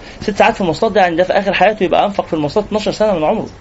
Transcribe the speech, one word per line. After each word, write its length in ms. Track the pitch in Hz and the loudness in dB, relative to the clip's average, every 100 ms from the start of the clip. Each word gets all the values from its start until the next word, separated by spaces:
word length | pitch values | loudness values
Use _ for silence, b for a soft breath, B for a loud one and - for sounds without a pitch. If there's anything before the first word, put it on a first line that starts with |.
| B B | B B
ست 140 | - 202 | -4 2
ساعات 180 | 208 | 2
في 60 | 226 | 2
المواصلات، 320 | 196 - - | -2 0 0
ده 80 | 196 | 2
يعني 160 | 180 165 | 2 2
ده 80 | |
في 80 | 185 | 0
اخر 200 | 196 202 | 0 0
حياته 320 | 175 185 214 | 2 2 2
يبقى 200 | 175 170 | 2 2
انفق 220 | 202 196 - | 2 -2 -4
في 60 | |
المواصلات 340 | 165 147 214 208 | -2 -2 -2 -4
اتناشر 260 | 208 202 | -4 -4
سنه 200 | 151 214 | -2 0
من 120 | 180 | 0
عمره، 220 | 156 214 143 - | 0 -2 -6 -12